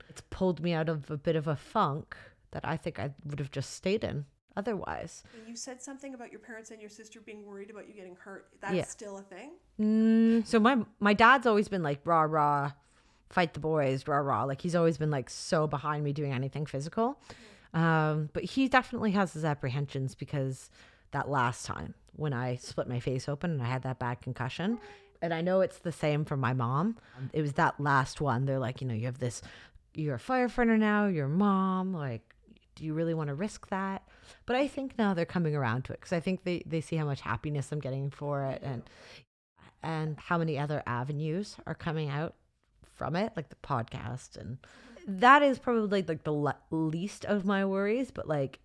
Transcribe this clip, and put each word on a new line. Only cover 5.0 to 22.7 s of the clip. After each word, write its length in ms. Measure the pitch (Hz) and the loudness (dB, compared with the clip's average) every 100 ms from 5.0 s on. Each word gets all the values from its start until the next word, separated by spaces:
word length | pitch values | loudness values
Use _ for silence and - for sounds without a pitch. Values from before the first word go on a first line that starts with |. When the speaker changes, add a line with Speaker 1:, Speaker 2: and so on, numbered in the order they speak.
| 165 - - 226 | -10 -14 -20 -20
Speaker 2:
And 100 | 226 | -16
you 80 | 233 | -12
said 260 | 269 254 | -12 -12
something 340 | 277 269 277 254 | -14 -14 -14 -14
about 160 | 240 | -16
your 80 | 220 | -18
parents 320 | 233 226 220 | -16 -16 -16
and 100 | 214 | -16
your 80 | 208 | -18
sister 320 | 208 220 226 | -18 -20 -20
being 240 | 220 214 202 | -18 -16 -14
worried 240 | 196 202 | -14 -14
about 180 | 208 - | -14 -16
you 60 | |
getting 220 | 208 185 180 | -16 -18 -18
hurt. 320 | 202 190 - _ | -16 -18 -18 _
That's 140 | 196 | -2
Speaker 1:
Yeah. 100 | 185 | -2
Speaker 2:
still 340 | - - 208 196 | -2 -8 -12 -14
a 40 | |
thing? 300 | 196 185 277 359 _ - | -14 -16 -16 -20 _ 0
Speaker 1:
Mm, 680 | 214 220 220 226 226 226 214 | 4 6 8 8 6 4 4
so 140 | 233 | 4
my, 240 | 220 269 - - | 4 4 0 0
my 140 | 202 | 2
dad's 320 | 208 233 269 247 | 8 8 8 6
always 240 | 208 208 | 2 2
been, 140 | 190 | 0
like, 180 | 151 143 | -2 -2
rah, 200 | 170 165 | 2 4
rah, 480 | 156 156 147 143 139 - _ _ _ _ - | 4 4 4 4 0 -6 _ _ _ _ -4
fight 240 | - 175 | 0 0
the 80 | 151 | 0
boys, 440 | 156 160 135 135 151 | 0 2 2 0 0
rah, 100 | 143 | 0
rah. 260 | 139 110 | 2 0
Like, 160 | 135 139 | 0 -4
he's 160 | 180 170 | -2 4
always 220 | 165 156 | 4 4
been, 140 | 156 | 0
like, 180 | 139 120 | 0 -4
so 380 | - - 170 151 | -10 0 2 2
behind 360 | 147 147 151 | 0 -2 -2
me 80 | 147 | -2
doing 220 | 139 143 | -2 -2
anything 320 | 127 135 - 156 | -2 -4 -4 -6
physical. 560 | 135 156 - 233 294 - - - - - | -6 -4 0 0 -2 -12 -20 -20 -20 -6
Speaker 2:
Mm. 60 | 165 | 2
Speaker 1:
Um, 500 | 165 160 156 156 151 | 4 4 2 0 -2
but 100 | - | -4
he 240 | 175 269 269 | -4 0 4
definitely 440 | 262 - 240 214 | 4 2 -2 0
has 220 | 196 180 | 2 0
his 120 | 156 160 | 0 -2
apprehensions 680 | 139 135 135 143 139 135 - | 0 -2 -2 -4 -4 -4 -6
because 560 | 143 147 135 131 - - - _ _ | -6 -4 -2 -4 -12 -20 -20 _ _
that 180 | 143 135 | -6 -2
last 360 | 139 123 117 - | 2 2 0 -8
time 280 | - 78 - _ | -8 -10 -14 _
when 200 | - 151 | -6 -4
I 220 | 120 127 123 | -2 -2 -4
split 340 | - | -6